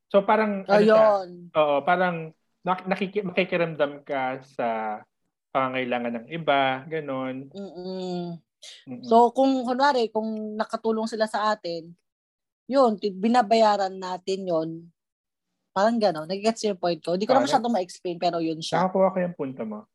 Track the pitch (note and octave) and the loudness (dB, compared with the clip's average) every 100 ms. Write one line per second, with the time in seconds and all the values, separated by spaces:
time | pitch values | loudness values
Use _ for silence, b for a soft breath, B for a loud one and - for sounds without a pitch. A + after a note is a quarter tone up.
0 | _ G3+ G3 G#3+ G#3+ G3 F#3+ G#3 G#3+ A3 | _ 2 4 2 2 -4 2 4 6 6
1 | G#3+ G3+ F3+ F3 F3 D#3 D3 C#3+ C#3+ F3+ | 6 4 -2 -14 -4 0 2 2 2 2
2 | F3+ E3+ D#3+ - _ _ F3 F#3 F#3 F#3+ | 0 -2 -10 -16 _ _ -4 -4 -2 -4
3 | F#3+ G#3 F#3 - F#3 F3 E3 D3+ C#3+ C#3+ | -4 -4 -4 -2 -2 -2 -2 0 -4 -4
4 | - C3+ C3 C3+ - - A#2 A2 A2 G#2+ | -6 -4 -4 -6 -10 -6 -4 -2 -4 -8
5 | - _ _ _ _ C#3 C3 B2+ B2 A#2+ | -12 _ _ _ _ -2 -2 -2 -2 -4
6 | A#2+ A#2 A#2 E3 D3+ C#3 C3+ C3 D3 D#3+ | -4 -8 -8 -4 0 2 2 -2 -6 -8
7 | C#3+ C3 C3 C3 C#3 G3 F#3+ E3 F#3 F#3 | -6 -6 -6 -8 -12 -14 -14 -12 -10 -8
8 | F3+ F3+ F3 E3+ _ _ B B - B3 | -6 -6 -8 -12 _ _ B B -16 -14
9 | B3 A3+ A#3 C4 C4+ C4 A#3+ B3+ C#4+ B3+ | 4 6 6 4 2 2 -2 2 2 2
10 | A3 A3 A3 G#3+ G#3+ G#3+ G#3 A3+ A3+ A3 | 0 -2 -4 -6 -6 -6 -6 -2 -2 -2
11 | A3+ A3 A3 G#3 G#3+ G#3 E3+ E3+ E3+ E3+ | -2 -2 -2 0 0 -2 -4 -8 -10 -20
12 | _ _ _ _ _ _ - C4+ A#3+ G3+ | _ _ _ _ _ _ -2 4 4 2
13 | G#3 F#3 A3 B3 G#3 A3+ G#3+ G3+ F#3+ F#3+ | -4 -2 2 2 4 4 6 4 -2 -4
14 | F#3 F3+ F#3+ F#3+ F#3 D#3+ E3 E3 E3+ _ | -8 -8 -6 -4 0 -2 -2 -8 -16 _
15 | _ _ _ _ _ _ _ F#3+ A3 A#3 | _ _ _ _ _ _ _ 0 2 2
16 | G#3 D#3 D#3 G3 G#3+ A3+ G#3+ F#3 F3 E3 | 0 0 -6 -2 -2 -2 -4 -2 -2 -2
17 | D#3+ F#3 G#3+ C4 C#4+ C4+ A#3+ G3+ F3+ - | -2 -2 2 4 4 2 2 -2 -4 -8
18 | F3+ F3 F3+ E3+ D#3+ D#3+ - E3 F#3 F#3+ | -8 -2 -2 0 -2 -4 -2 0 2 2
19 | F#3+ F#3+ F3+ F3 C3+ B2+ A2 G#2 - | 2 2 -4 -4 -8 -6 -8 -10 -14